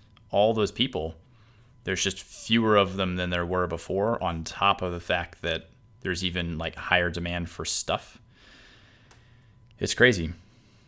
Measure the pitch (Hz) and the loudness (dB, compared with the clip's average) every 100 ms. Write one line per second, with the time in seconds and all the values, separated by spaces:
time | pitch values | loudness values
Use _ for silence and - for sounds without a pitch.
0 | _ - - 101 110 110 101 - 127 80 | _ -20 -2 4 4 4 0 0 -2 -2
1 | 80 - _ _ - - - - 95 92 | -6 -10 _ _ -20 -20 -20 -10 -4 -2
2 | 95 92 - - - 117 110 104 92 95 | -2 -4 -12 -12 0 2 6 4 4 0
3 | 92 90 90 87 87 90 90 85 - 95 | -2 -2 -2 -2 0 0 0 -4 -4 0
4 | 110 113 90 82 80 - 98 98 90 87 | 0 0 -2 -4 -8 0 2 2 -2 -4
5 | - 87 82 - 85 80 - - - - | -2 -2 -2 -6 -4 -4 -8 -20 -20 -8
6 | 92 85 90 87 85 80 82 - - 90 | -4 -2 -2 -2 -4 -4 -6 -8 2 4
7 | 87 85 87 87 85 - 82 - - 104 | 4 -2 -4 -4 -6 -6 -4 -4 -2 -4
8 | - - - _ - - - - - - | -4 -20 -20 _ -20 -20 -20 -20 -20 -20
9 | - - _ - _ - - - 98 - | -20 -20 _ -20 _ -20 -20 -4 -2 4
10 | 123 95 82 - - - _ - | 4 4 -2 -6 -18 -20 _ -20